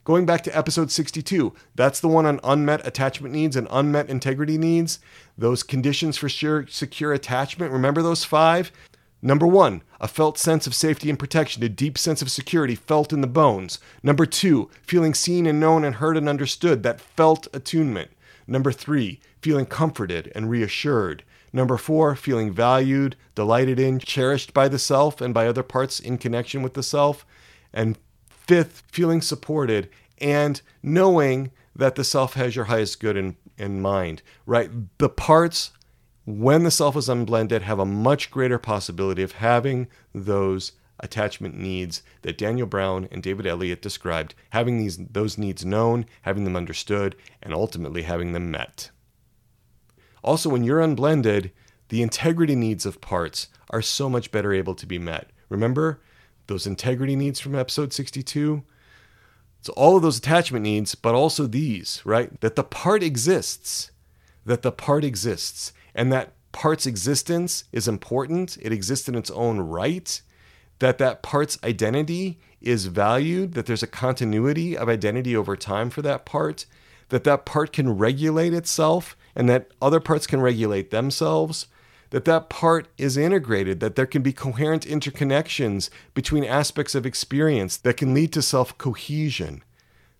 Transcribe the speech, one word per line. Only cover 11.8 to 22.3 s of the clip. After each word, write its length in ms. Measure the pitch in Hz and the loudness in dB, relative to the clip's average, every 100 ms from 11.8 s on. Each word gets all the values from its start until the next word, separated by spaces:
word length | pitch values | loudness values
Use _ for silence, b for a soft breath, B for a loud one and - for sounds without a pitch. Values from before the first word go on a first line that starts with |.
| 143 135 | -2 0
sense 240 | - 156 | -2 -2
of 100 | 131 | -4
security 420 | - - 170 135 | -6 0 0 2
felt 380 | 113 - 151 147 | -2 0 2 2
in 80 | 151 | 0
the 80 | 135 | 2
bones. 500 | 123 147 98 92 - B B | 6 6 4 -4 -12 B B
Number 240 | 135 147 160 | 2 4 2
two, 440 | - 196 135 - b | 2 4 4 2 b
feeling 320 | - 175 160 | 0 2 4
seen 320 | 147 - 175 165 | 2 0 2 2
and 140 | 151 | 4
known 240 | 160 160 | 4 4
and 120 | 147 107 | 2 0
heard 200 | 151 160 | 0 0
and 140 | 147 | 0
understood, 540 | 143 139 - 175 131 | -2 -4 0 2 2
that 180 | 120 117 | 0 -4
felt 440 | - - 160 156 - | -4 4 4 4 -2
attunement. 580 | 139 - 165 147 98 - _ b b - | -12 -2 0 0 -2 -8 _ b b -4
Number 240 | 131 135 | 0 0
three, 480 | - - 151 104 - b b | -2 -2 0 0 -6 b b
feeling 240 | 156 143 131 | 0 0 0
comforted 640 | - 160 - 95 85 - | 0 -2 -2 -4 -4 -6
and 160 | 107 110 | -6 -2
reassured. 760 | 120 104 - 147 123 92 73 b b b | 0 -2 -2 0 0 0 -6 b b b
Number 240 | 127 127 120 | 0 0 0
four, 400 | - 156 156 135 | 2 4 4 2
feeling 380 | - | -2